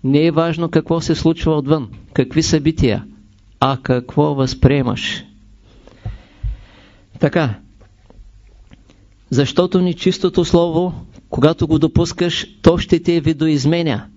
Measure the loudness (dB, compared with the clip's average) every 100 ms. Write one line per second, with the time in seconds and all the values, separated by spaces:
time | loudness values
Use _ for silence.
0 | 2 4 4 2 0 -2 0 0 0 -2
1 | 0 0 0 0 0 0 0 -2 -2 -14
2 | -6 -2 0 -2 0 0 0 0 0 0
3 | -6 -20 -20 _ _ _ -2 -2 -2 -2
4 | 0 0 0 0 -2 0 0 0 -2 -4
5 | -6 -10 -14 -20 -20 -20 -20 -20 -20 -14
6 | -14 -14 -20 -10 -8 -8 -14 -20 -20 -20
7 | _ -4 -2 0 -2 -6 -14 -20 -20 _
8 | -20 -20 -20 -20 -20 -20 -20 -20 -20 _
9 | _ _ _ -2 0 0 0 0 0 0
10 | -2 0 0 0 2 2 2 0 -2 -6
11 | -16 -20 _ 0 2 2 0 2 2 0
12 | -2 -2 -2 -2 -10 0 2 2 0 0
13 | 2 0 0 0 0 2 2 0 0 -4
14 | -8